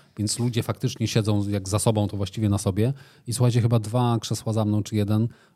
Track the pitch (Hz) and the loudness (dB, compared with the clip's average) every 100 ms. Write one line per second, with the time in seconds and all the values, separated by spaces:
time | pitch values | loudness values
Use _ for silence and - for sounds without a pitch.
0 | _ - 104 - 120 117 - 110 127 - | _ -6 -4 -2 -2 -2 -4 -4 -4 -2
1 | 110 117 107 104 101 101 95 104 - 107 | 0 0 2 0 0 -2 -2 0 2 2
2 | 104 98 98 - 107 101 101 95 113 139 | 0 -2 -6 -2 0 2 0 0 0 -2
3 | - - - 107 123 120 117 117 104 123 | -10 -18 -8 0 2 4 4 2 0 0
4 | 120 117 - 113 - 110 107 107 101 107 | 0 0 -2 -6 -2 -2 0 0 0 -2
5 | 104 107 117 - _ | 0 0 0 -4 _